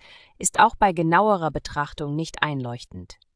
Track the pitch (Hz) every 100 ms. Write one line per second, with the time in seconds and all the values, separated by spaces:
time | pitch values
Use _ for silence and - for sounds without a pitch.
0 | - - - _ 190 - 214 - 202 170
1 | 160 175 214 196 160 143 - 151 147 -
2 | 147 147 165 - 151 139 120 120 - 92
3 | 87 - _